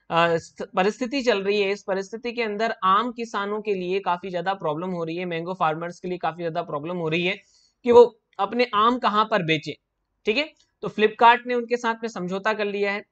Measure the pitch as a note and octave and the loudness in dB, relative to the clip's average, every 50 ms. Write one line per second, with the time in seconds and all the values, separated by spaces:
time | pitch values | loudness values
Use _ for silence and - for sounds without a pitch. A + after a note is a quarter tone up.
0 | _ - F3 E3 E3+ F3 E3 E3 - - _ - F3 - - F#3 F#3 G#3 G#3 - | _ -2 0 2 2 4 2 0 -2 -6 _ -14 -12 -6 -2 0 0 0 0 -2
1 | B3+ A3+ C#4+ C#4 A#3 B3 G#3+ G3 F#3+ G3+ G#3 G#3 G3 F#3+ G3+ G3+ - G#3 F#3+ F#3+ | -6 -4 -4 -2 0 2 0 0 0 0 0 0 0 0 -2 -4 -4 -6 -4 -4
2 | G3 F#3+ A3+ A3 - A#3+ A3+ A#3+ A3+ G#3+ G#3 G3+ A3+ A3+ G3 - F#3 F#3 F#3+ G#3 | -4 -8 -12 -10 -8 -8 -6 -4 -4 -4 -2 -4 -4 -4 -4 -2 0 2 2 2
3 | A3+ B3 A3+ A#3+ A#3 A3+ - G3+ G3+ G3+ G#3 G#3+ G#3 G#3+ G3+ F#3 F3+ F3 F#3 G3 | 2 -2 -6 -8 -10 -8 -6 -6 -4 -4 -6 -6 -2 -4 -4 -2 -2 -2 -2 -2
4 | F#3+ F#3 F3 F3+ - G3 F3 F3 E3+ F#3+ G3 G3 E3 D#3 D3 D#3 F3+ F#3+ F3+ E3+ | 0 -2 -4 -4 -4 -6 -6 -4 -4 -4 -4 -4 -4 -4 -4 -4 -4 -6 -4 -6
5 | E3 D#3+ E3 F3 F#3 F3+ E3+ E3 E3+ F3 F#3 - F3 D#3 D#3 D#3+ E3+ F3 F3 - | -6 -6 -6 -6 -6 -4 -6 -6 -6 -6 -4 -2 0 0 0 -2 -6 -10 -12 -10
6 | - F3+ F3+ F3 - D#3+ D#3+ F3 E3+ E3 D#3+ F3 E3 - D#3 C#3+ C#3+ E3+ F3+ F3 | -8 -8 -8 -4 -4 -6 -6 -4 -6 -6 -4 -4 -6 -6 -6 -8 -6 -6 -6 -4
7 | E3 D#3 D#3 F3 F3 F3+ G#3 G#3 _ _ _ _ _ _ _ _ - A#3+ A#3 A#3+ | -4 -2 -2 0 -2 -2 -4 -4 _ _ _ _ _ _ _ _ 2 8 10 10
8 | A#3 A3+ - _ _ _ _ - G3+ G3+ A#3 A#3+ B3 A#3+ G#3+ G3+ G#3+ A#3+ B3+ B3 | 10 8 6 _ _ _ _ -4 -4 -2 0 0 0 2 4 4 6 6 4 4
9 | A#3 G#3+ G3+ G#3 A3 A3 A3 G3+ E3+ D#3 D#3+ D3+ - D3+ B2+ _ _ _ _ _ | 0 0 2 2 2 2 2 0 2 2 0 0 0 -6 -12 _ _ _ _ _
10 | _ _ _ _ - G#3 A3 C4 D4+ D#4 _ _ _ _ _ - - F3 - G#3+ | _ _ _ _ -2 0 0 0 0 -4 _ _ _ _ _ -10 -10 -8 -2 2
11 | G#3+ G#3+ G#3+ - A#3 A#3 A#3+ A#3+ A#3 B3 B3 A#3+ A#3 A3+ A#3+ A#3+ A#3+ A3+ A3+ A3+ | 2 2 4 6 6 6 6 6 2 -2 -4 -4 -2 -2 -6 -4 -2 -4 -4 -4
12 | A3+ A3+ - G3 F3+ F3 F#3+ G3 F#3+ G#3+ A3 G#3 G#3 G3+ G3+ G3+ G3+ G3+ G3+ G#3 | -6 -8 -8 -6 -6 -4 -4 -2 -2 -2 -2 0 -2 -4 -2 -2 -2 -2 -2 -4
13 | - _ | -8 _